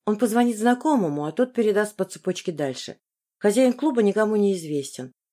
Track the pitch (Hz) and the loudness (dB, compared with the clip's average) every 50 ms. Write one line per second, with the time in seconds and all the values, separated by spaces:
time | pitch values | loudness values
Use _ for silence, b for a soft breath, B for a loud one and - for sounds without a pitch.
0 | - 208 214 214 247 202 220 240 240 240 226 208 220 240 247 247 - 311 294 233 | -4 -2 -2 0 0 0 2 2 2 0 0 0 2 2 2 2 2 0 2 2
1 | 185 151 143 147 147 156 156 - 254 254 - 240 220 214 196 208 214 208 - - | 2 0 -2 -4 -4 -4 -2 -2 -2 -2 -2 0 0 2 2 0 0 -2 -2 -6
2 | 190 - - - - 185 180 - - 190 160 143 147 135 123 - - - - _ | -6 -6 -8 -8 -6 -6 -6 -6 -6 -8 -6 -4 -4 -6 -6 -8 -10 -14 -14 _
3 | _ _ _ _ _ _ _ _ - 208 202 247 262 247 247 - 294 311 254 233 | _ _ _ _ _ _ _ _ 0 2 4 4 4 4 2 2 0 0 2 2
4 | 208 202 190 214 214 214 214 208 202 196 190 175 165 151 151 143 135 - - - | 2 2 2 2 0 2 2 2 2 2 0 -2 -4 -4 -4 -4 -4 -6 -10 -14
5 | 127 127 - _ _ _ | -14 -14 -16 _ _ _